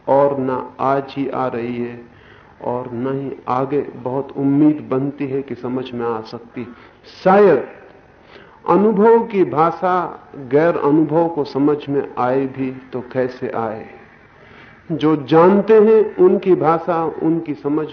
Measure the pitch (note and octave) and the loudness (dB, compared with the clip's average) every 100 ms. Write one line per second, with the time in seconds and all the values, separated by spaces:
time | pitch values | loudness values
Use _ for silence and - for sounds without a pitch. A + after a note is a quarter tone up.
0 | - C3+ C#3 C#3 C3 B2+ - - B2+ C#3 | 0 2 2 0 -2 -4 -6 -6 -2 -2
1 | C#3 - C3+ B2+ C3 A#2+ A#2+ A#2+ A#2+ A#2+ | -4 -6 -6 -4 -4 -4 -6 -6 -8 -10
2 | A#2+ - - - - - - B2 B2+ A#2 | -18 -20 -20 -20 -20 -12 -8 -6 -8 -6
3 | C3 C3+ C#3 - - B2+ C3+ C#3+ - - | -6 -6 -8 -10 -6 -4 -2 -2 -4 -8
4 | B2 C3 C3+ - C#3 C#3 D3+ D3+ A2+ C3 | -8 -6 -6 -4 0 4 4 2 -2 -4
5 | C#3 C#3 C#3+ C3+ C3+ A#2+ B2 B2+ B2 A#2+ | -4 -6 -6 -6 -6 -8 -6 -6 -6 -6
6 | A#2 A2+ A2 A#2 - - A#2 - - - | -4 -4 -8 -14 -14 -14 -14 -16 -20 -20
7 | - - F#3 G3 G#3 C3+ - - - - | -20 -4 2 6 6 4 0 -12 -20 -20
8 | - _ - - - - - E3+ G#3+ G3 | -20 _ -20 -20 -20 -8 0 2 2 4
9 | A3 A3+ A3+ G3+ F3 D3 E3 E3 F#3 F3+ | 6 4 2 0 0 2 0 0 -2 -2
10 | E3+ - - - C3 C3+ E3 E3+ C#3+ D3+ | -4 -10 -18 -18 -2 2 2 2 2 2
11 | D3+ D#3 E3 E3 C#3 C3+ C#3+ D3 C#3 C#3+ | 2 2 0 -2 -4 0 0 0 -2 -4
12 | - - B2 C3+ C3+ C3 C3 C3 - B2+ | -4 -2 -2 0 -2 -4 -8 -8 -12 -12
13 | - C3 B2 - B2 A2+ A2+ G#2+ - - | -6 -4 -4 -4 -8 -6 -6 -8 -12 -20
14 | - - _ _ - - - - - D#3 | -20 -20 _ _ -20 -20 -20 -20 -10 -2
15 | D3+ D3+ B2+ D#3 F3+ G3+ G3 A3 G#3 A3 | 0 0 2 4 6 4 4 6 6 6
16 | G3+ - F3+ G3+ F#3 F3 C#3+ E3 F3 E3 | 2 4 4 4 2 2 2 0 -2 -4
17 | D#3+ - D#3+ E3 D#3 C#3+ C#3+ D3+ D3+ | -4 -4 -2 -2 -4 -6 -4 -4 -4